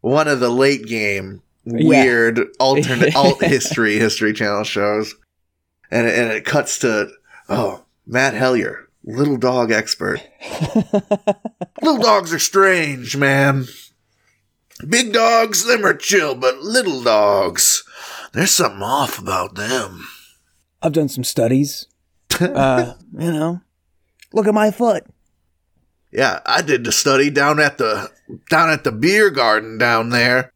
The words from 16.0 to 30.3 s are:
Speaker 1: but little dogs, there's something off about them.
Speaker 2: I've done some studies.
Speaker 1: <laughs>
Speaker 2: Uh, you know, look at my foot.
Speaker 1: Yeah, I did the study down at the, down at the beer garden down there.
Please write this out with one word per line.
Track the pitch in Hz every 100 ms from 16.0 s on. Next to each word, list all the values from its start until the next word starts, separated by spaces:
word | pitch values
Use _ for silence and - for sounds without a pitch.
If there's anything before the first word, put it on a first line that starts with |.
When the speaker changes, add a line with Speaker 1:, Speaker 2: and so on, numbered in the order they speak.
| - 196 151 123
Speaker 1:
but | 127 131
little | 170 240 202 131
dogs, | 120 107 104 101 90 87 - - - - - - -
there's | - 190
something | - 113 98
off | 101 139 123 -
about | 92 92 90 92
them. | 107 127 101 90 - - - _ _ _ _ _
Speaker 2:
I've | 165
done | 156 143
some | -
studies. | 123 - 117 131 139 - - _ _ _ _
Speaker 1:
<laughs> | -
Speaker 2:
Uh, | 175 - 135 123 120 - - 156
you | 165
know, | 156 160 175 _ _ _ _ _ _ -
look | 220 208
at |
my | 214 214
foot. | 202 240 185 - _ _ _ _ _ _ _ _ _ _
Speaker 1:
Yeah, | 104 131 90 -
I | -
did | 147 127
the | 117
study | - 147 135 143
down | 143 143 151
at | 147 -
the, | 117 104 - _ - 113 _
down | 160 165
at | 156
the | -
beer | 107 151 208 208
garden | 139 117 107 110 110
down | 120 117 117
there. | 120 120